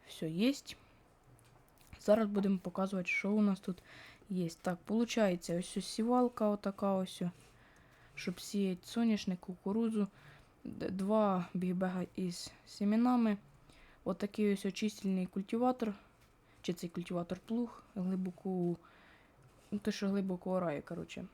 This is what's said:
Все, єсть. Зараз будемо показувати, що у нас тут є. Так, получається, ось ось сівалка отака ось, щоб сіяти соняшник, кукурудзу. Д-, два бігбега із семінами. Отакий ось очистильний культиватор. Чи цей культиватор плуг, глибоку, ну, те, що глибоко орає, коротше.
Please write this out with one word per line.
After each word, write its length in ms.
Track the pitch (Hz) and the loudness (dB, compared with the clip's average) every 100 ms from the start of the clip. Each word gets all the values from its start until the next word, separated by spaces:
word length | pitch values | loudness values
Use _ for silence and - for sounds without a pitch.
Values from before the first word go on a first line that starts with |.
| - | -16
Все, 220 | - 160 | -6 -4
єсть. 460 | 165 233 285 - - - - - _ - - - - - - - - | 2 2 2 -6 -18 -18 -20 -20 _ -20 -20 -20 -20 -20 -20 -20 -10
Зараз 280 | - 214 214 | 4 4 6
будемо 300 | 202 196 190 | 2 2 2
показувати, 500 | 180 175 190 190 180 | -2 -4 -2 -2 -2
що 240 | - 196 | -2 0
у 80 | 214 | 4
нас 200 | 208 190 | 4 2
тут 220 | - 180 - - - - - | -2 -8 -10 -20 -20 -20 -6
є. 180 | 185 170 - | -2 -2 -2
Так, 160 | - 175 | -4 -4
получається, 760 | - 208 233 - 208 180 - 170 | -2 0 2 4 4 2 0 -2
ось 180 | 185 - | -2 -4
ось 100 | 185 | -6
сівалка 640 | - 226 247 247 240 214 | -2 2 4 4 2 0
отака 460 | 208 202 196 196 | 2 -2 -2 0
ось, 280 | 190 185 - 175 - - - - - - - - | 0 -2 -2 -4 -4 -20 -20 -20 -20 -20 -20 -20
щоб 260 | - - 180 | -8 -6 -6
сіяти 460 | - 202 196 180 - | -4 0 0 -2 -4
соняшник, 540 | - 233 208 - 180 | 0 2 2 0 -4
кукурудзу. 680 | - 180 - 214 233 220 196 - - - - _ | -6 -6 -2 2 2 2 0 -2 -20 -20 -20 _
Д-, 260 | - - - | -12 -6 -4
два 580 | 185 196 220 208 185 175 | -2 2 4 4 2 0
бігбега 500 | 180 180 180 185 185 180 - | -2 0 0 0 -2 -6 -4
із 360 | 185 175 - - - | -4 -4 -10 -14 -20
семінами. 680 | - 202 220 240 247 226 202 - - - - - - | -2 2 4 4 4 4 0 -4 -20 -20 -20 -20 -10
Отакий 480 | - 185 208 - 208 | -6 -4 -4 0 2
ось 140 | 196 202 | 2 0
очистильний 600 | 185 214 - 196 185 185 | -2 -2 -2 -2 0 0
культиватор. 680 | - 196 226 247 254 226 202 - _ - _ _ - | -4 -2 2 2 2 -2 -4 -12 _ -20 _ _ -12
Чи 100 | - | -4
цей 180 | 175 180 | -4 -4
культиватор 480 | - 170 180 175 185 | -6 -4 -4 -4 -6
плуг, 440 | - 226 233 - - | -4 -2 -2 -6 -14
глибоку, 840 | - 180 185 185 175 196 185 175 170 - - - - - - - - - | -6 -2 0 -2 -4 -4 0 0 0 -6 -20 -20 -20 -20 -20 -20 -20 -8
ну, 80 | 208 | -4
те, 140 | - | -2
що 160 | 208 196 | -2 0
глибоко 420 | 202 190 180 190 | 0 0 -4 -2
орає, 320 | 185 170 147 | 0 0 -2
коротше. 420 | - 170 165 - 185 | -6 -10 -10 -10 -14